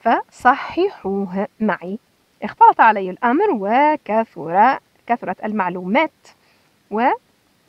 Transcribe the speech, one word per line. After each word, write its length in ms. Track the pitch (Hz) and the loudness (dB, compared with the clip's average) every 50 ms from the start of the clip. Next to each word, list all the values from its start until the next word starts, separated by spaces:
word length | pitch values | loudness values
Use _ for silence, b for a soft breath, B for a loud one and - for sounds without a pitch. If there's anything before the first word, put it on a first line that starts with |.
| - | -2
فصححوه 1400 | 226 240 349 440 _ _ - - 247 262 277 - - - - 359 403 - - - 190 196 196 196 180 180 196 190 - _ - | 0 0 0 -2 _ _ -2 2 2 2 2 -2 -8 -4 -2 -2 -2 -4 -6 -8 -6 -4 -4 -4 -4 -4 -6 -6 -6 _ -4
معي. 400 | 220 208 180 - - 180 196 226 _ _ _ _ _ _ _ _ - | -2 -2 -2 -4 -6 -10 -12 -12 _ _ _ _ _ _ _ _ -12
اختلط 380 | 208 - - 453 466 370 - | -8 0 4 4 4 6 6
علي 280 | - 226 214 208 190 185 | 4 4 4 2 -2 -6
الأمر 380 | 185 - - 240 240 311 415 427 | -6 -4 -2 0 0 2 0 0
وكثر، 1300 | 339 220 190 196 226 254 294 302 302 294 - - 208 220 226 - - - - 160 165 190 214 247 269 - - _ _ _ _ - | 0 -2 -2 0 0 2 2 2 0 -2 -4 -4 -2 -2 -2 -4 -6 -12 -8 -2 2 2 4 4 2 0 -6 _ _ _ _ -6
كثرت 360 | 233 240 - - - - - | -6 -4 -4 -8 -10 -8 -8
المعلومات، 680 | 220 208 214 190 180 175 185 185 180 202 277 320 311 _ _ _ _ _ _ b b b b b b b b _ - 202 214 233 277 381 494 _ _ _ _ _ _ _ _ _ | -6 -4 -4 -4 -4 -6 -6 -4 -2 0 0 0 0 _ _ _ _ _ _ b b b b b b b b _ -8 -4 -2 0 0 -2 -2 _ _ _ _ _ _ _ _ _